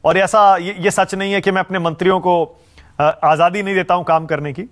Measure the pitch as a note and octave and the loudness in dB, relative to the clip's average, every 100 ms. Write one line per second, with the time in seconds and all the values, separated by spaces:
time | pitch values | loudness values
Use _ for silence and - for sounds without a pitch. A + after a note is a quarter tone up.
0 | D3+ F3 F#3+ A3 G3+ F#3 F3 G3 F#3 F#3+ | 2 2 2 4 4 4 -2 -4 -2 0
1 | F#3+ F#3+ G3 G3 G3 F#3+ F3+ F#3+ E3+ D#3 | -2 -2 -2 -2 0 -2 -2 -4 -4 -2
2 | F#3 F#3 F3+ F3 D#3 - _ - - - | 0 0 0 0 -2 -8 _ -20 -18 -2
3 | D3+ - D3+ D#3 E3+ G3 G3 F#3+ F3+ F3+ | -2 2 0 2 2 0 -2 -2 0 -2
4 | E3+ D#3+ D#3+ D3+ D3 C#3 A3+ | 0 -2 0 -6 -6 -10 -14